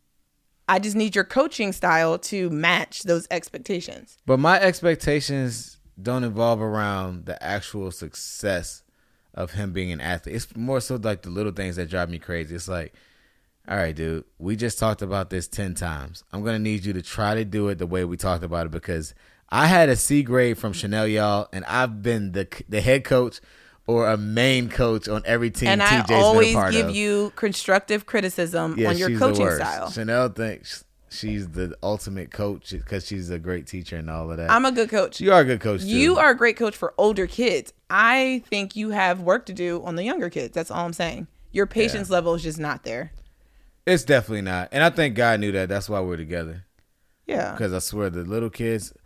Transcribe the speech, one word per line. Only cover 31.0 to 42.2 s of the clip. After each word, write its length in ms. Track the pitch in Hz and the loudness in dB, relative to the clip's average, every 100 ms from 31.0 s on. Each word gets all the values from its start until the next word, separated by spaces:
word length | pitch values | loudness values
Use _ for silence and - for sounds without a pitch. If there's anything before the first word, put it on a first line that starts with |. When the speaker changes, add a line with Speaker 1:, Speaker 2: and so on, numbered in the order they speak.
| _ | _
Speaker 2:
she's 380 | - 107 104 92 | -10 -6 -6 -6
the 260 | 82 90 - | -6 -6 -4
ultimate 480 | 98 104 101 95 85 | -4 -4 -6 -10 -10
coach 420 | - 104 95 - 82 - | -6 -6 -6 -10 -10 -6
'cause 200 | 98 - | -8 -6
she's 240 | 98 87 | -8 -6
a 80 | 87 | -6
great 300 | 85 90 69 | -6 -6 -6
teacher 300 | 92 85 82 | -10 -10 -10
and 120 | 80 | -8
all 220 | 80 80 | -8 -6
of 60 | 82 | -4
that. 120 | 82 | 2
Speaker 1:
I'm 160 | 233 262 | 4 4
a 60 | |
good 180 | 240 220 | 0 0
coach. 300 | 214 185 - | 2 0 0
Speaker 2:
You 100 | 180 | 6
are 80 | 180 | 8
a 40 | 131 | 8
good 140 | 117 | 2
coach, 200 | 110 98 | 0 -2
too. 60 | 190 | 0
Speaker 1:
You 300 | 233 302 359 | 2 4 6
are 140 | 302 | 6
a 40 | 254 | 6
great 200 | 233 214 | 2 2
coach 180 | 226 - | -2 -2
for 200 | - - | -4 4
older 300 | 208 202 180 | 4 4 -2
kids. 440 | - 240 160 - _ _ | 0 0 0 -4 _ _
I 500 | 185 226 262 262 254 - | 4 6 4 2 0 -2
think 260 | 208 190 208 | -4 -4 -6
you 140 | 214 | -4
have 300 | 208 185 185 | 2 2 2
work 240 | 175 226 - | 2 2 0
to 60 | |
do 300 | 180 175 170 180 | -6 -4 -4 -4
on 100 | 165 | -4
the 80 | |
younger 260 | 208 339 175 | -4 -4 -4
kids. 240 | 151 123 170 | -6 -6 -6
That's 160 | 165 | -6
all 140 | 170 175 | -6 -6
I'm 60 | |
saying. 340 | 165 170 120 165 _ - | -4 -6 -6 -14 _ -6
Your 140 | 185 202 | -2 0
Speaker 2:
Yeah. 60 | |
Speaker 1:
patience 360 | 220 220 220 185 | 2 0 0 0
level 240 | 180 | 2